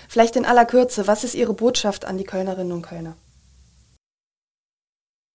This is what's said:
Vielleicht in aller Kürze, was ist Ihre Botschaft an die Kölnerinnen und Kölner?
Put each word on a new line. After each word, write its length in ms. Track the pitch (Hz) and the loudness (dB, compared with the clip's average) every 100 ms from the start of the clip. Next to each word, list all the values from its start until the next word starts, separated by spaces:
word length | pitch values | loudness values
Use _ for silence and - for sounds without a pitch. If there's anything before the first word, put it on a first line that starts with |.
| - | -6
Vielleicht 260 | 226 226 254 | 0 0 0
in 100 | 247 | 2
aller 200 | 240 233 | 4 6
Kürze, 420 | 247 247 220 190 | 4 2 2 0
was 160 | 214 | 0
ist 120 | 247 - | 0 0
Ihre 180 | 226 | -2
Botschaft 500 | 202 226 247 214 196 | 0 0 0 -2 -4
an 140 | - 190 | -6 -6
die 80 | 196 | -6
Kölnerinnen 480 | 190 190 185 180 | -4 -4 -4 -4
und 80 | 175 | -6
Kölner? 340 | 170 170 165 165 _ _ _ _ _ _ _ _ _ _ _ _ _ _ _ _ _ _ _ _ _ | -8 -10 -12 -14 _ _ _ _ _ _ _ _ _ _ _ _ _ _ _ _ _ _ _ _ _